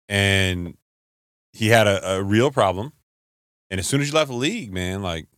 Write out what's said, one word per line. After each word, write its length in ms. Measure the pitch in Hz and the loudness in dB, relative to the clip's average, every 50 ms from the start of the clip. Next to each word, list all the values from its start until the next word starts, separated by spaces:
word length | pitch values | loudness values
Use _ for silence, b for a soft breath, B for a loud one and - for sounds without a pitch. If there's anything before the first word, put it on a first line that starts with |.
| _ - | _ -4
And 680 | 101 101 98 98 98 98 95 92 90 87 87 85 - - _ _ _ _ _ _ _ _ _ _ _ _ _ _ _ | 0 2 2 4 4 2 2 0 -2 -4 -6 -8 -12 -16 _ _ _ _ _ _ _ _ _ _ _ _ _ _ _
he 160 | - 110 107 | -2 2 4
had 200 | 117 113 107 104 | 6 6 6 4
a, 240 | 98 95 - 92 95 95 | 2 0 -2 -2 -4 -2
a 40 | 98 | -2
real 280 | 98 104 110 123 147 135 | 2 2 2 2 2 2
problem. 400 | 135 110 95 90 92 110 147 - _ _ _ _ _ _ _ _ _ _ _ _ _ _ _ | 2 2 2 0 -2 -6 -10 -14 _ _ _ _ _ _ _ _ _ _ _ _ _ _ _
And 120 | 98 92 | -8 -6
as 80 | 87 - | -4 -2
soon 120 | 135 139 | -2 -2
as 80 | 143 143 | -2 0
you 60 | 147 | 0
left 160 | 160 156 143 | 0 0 0
the 60 | 127 | -2
league, 360 | 120 131 160 226 233 160 104 92 | -4 -4 -4 -4 -4 -8 -8 -8
man, 300 | 92 90 92 95 98 101 | -6 -6 -4 -6 -6 -6
like, 240 | 90 82 82 78 - _ | -6 -6 -8 -10 -14 _